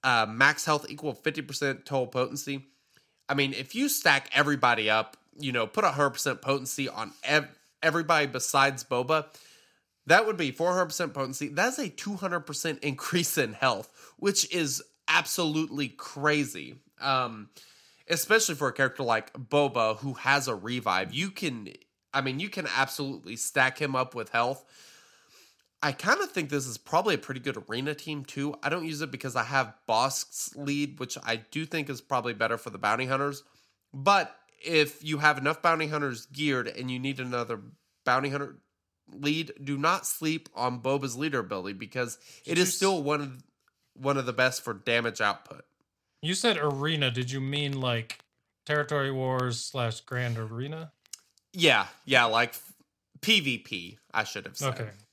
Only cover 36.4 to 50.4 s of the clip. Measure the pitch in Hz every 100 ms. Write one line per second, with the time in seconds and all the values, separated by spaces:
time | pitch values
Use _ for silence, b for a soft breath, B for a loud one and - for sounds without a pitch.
36.4 | 151 131 110 - 127 127 135 131 123 123
37.4 | 117 110 113 - _ _ - 127 139 139
38.4 | 139 71 _ _ _ _ _ 107 143 160
39.4 | 160 - 139 139 156 185 - - 156 160
40.4 | - - 123 123 127 139 131 120 156 135
41.4 | 95 98 92 98 110 131 120 - B B
42.4 | - 170 180 - 196 185 143 147 143 127
43.4 | _ _ _ _ _ - 135 139 123 120
44.4 | 127 127 - 101 - 117 117 110 104 101
45.4 | - - _ _ _ _ _ _ 156 185
46.4 | 240 185 147 139 147 160 131 120 123 135
47.4 | 135 143 147 135 127 117 113 - _ _
48.4 | _ _ - 147 147 147 135 131 131 131
49.4 | 127 117 - 135 117 113 - 123 123 113